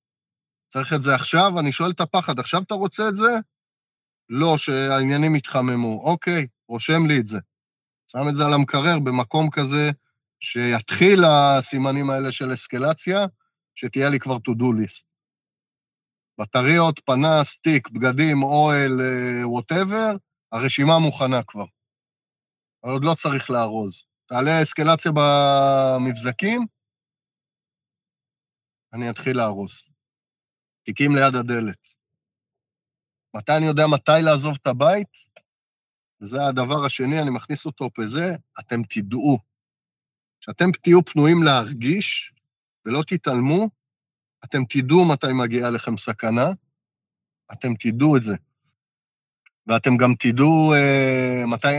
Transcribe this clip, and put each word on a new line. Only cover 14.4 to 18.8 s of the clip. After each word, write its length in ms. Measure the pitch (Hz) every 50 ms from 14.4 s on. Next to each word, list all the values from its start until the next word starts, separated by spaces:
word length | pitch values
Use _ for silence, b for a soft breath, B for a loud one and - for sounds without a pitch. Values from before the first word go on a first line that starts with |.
| 110 -
do 120 | 117 113 123
list. 420 | 127 117 107 107 95 - - - _ _ _ _ _ _ _ _ _ _ _ _ _ _ _ _ _ _ _ _ _ _ _ _ _ _ -
בטריות, 600 | 107 104 - 127 123 139 160 170 170 160 151 -
פנס, 580 | - - 131 127 147 160 156 151 143 - - -
תיק, 280 | - 165 156 135 - -
בגדים, 540 | 110 110 120 127 127 135 156 160 151 139 135
אוהל, 580 | 139 147 147 151 151 147 143